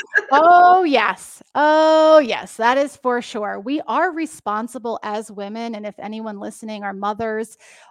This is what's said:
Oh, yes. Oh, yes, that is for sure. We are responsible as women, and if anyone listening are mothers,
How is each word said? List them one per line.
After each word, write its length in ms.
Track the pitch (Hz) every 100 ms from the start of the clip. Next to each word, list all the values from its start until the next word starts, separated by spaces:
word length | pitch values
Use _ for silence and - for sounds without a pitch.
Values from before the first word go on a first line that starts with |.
| - - -
Oh, 520 | 277 330 349 359 370
yes. 580 | 339 247 202 180 - - _ 262
Oh, 640 | 302 311 311 311 311 311
yes, 380 | 233 160 175 -
that 200 | 226 269
is 180 | 285 -
for 240 | 247 240
sure. 380 | - 220 202 202
We 220 | 208 294 -
are 240 | 254 359
responsible 880 | 320 311 - 208 214 240 254 233 -
as 300 | 214 208 220
women, 420 | 202 202 226 233
and 140 | 208 208
if 80 | -
anyone 420 | 208 220 220 202
listening 440 | 208 - 220 214
are 100 | 202
mothers, 640 | 190 202 214 226 220 226 - _ - _